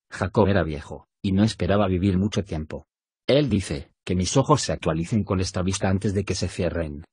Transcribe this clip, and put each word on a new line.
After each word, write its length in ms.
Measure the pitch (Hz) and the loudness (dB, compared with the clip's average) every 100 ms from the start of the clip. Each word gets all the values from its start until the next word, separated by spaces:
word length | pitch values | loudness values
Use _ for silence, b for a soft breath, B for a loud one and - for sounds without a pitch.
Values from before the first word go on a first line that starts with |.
| _ | _
Jacob 360 | - 98 - 101 | -6 -2 2 4
era 160 | 98 | 4
viejo, 440 | 82 73 - 76 - _ | 0 -4 -10 -16 -18 _
y 100 | 98 | 0
no 120 | 95 | 2
esperaba 440 | 107 - 90 101 98 | 2 2 0 2 2
vivir 300 | 92 101 90 | 2 2 2
mucho 260 | 101 104 | 0 -2
tiempo. 420 | 95 80 78 73 - _ _ _ - | -4 -6 -8 -12 -14 _ _ _ 0
Él 220 | 135 143 | 2 2
dice, 420 | 104 - 71 - _ | 0 -2 -6 -10 _
"Que 120 | - 92 | -4 -2
mis 220 | 90 139 | 2 2
ojos 240 | 131 147 | 4 2
se 120 | - | 2
actualicen 500 | 78 85 80 170 220 | -2 -2 -2 0 0
con 160 | - 95 | 0 -2
esta 220 | 92 95 | -2 -2
vista 280 | 92 95 98 | -2 0 0
antes 240 | 98 110 | 0 0
de 120 | 98 98 | -2 -2
que 100 | 90 | -4
se 120 | 92 | -4
cierren, 560 | - 87 82 80 73 80 | -2 -4 -2 -6 -8 -16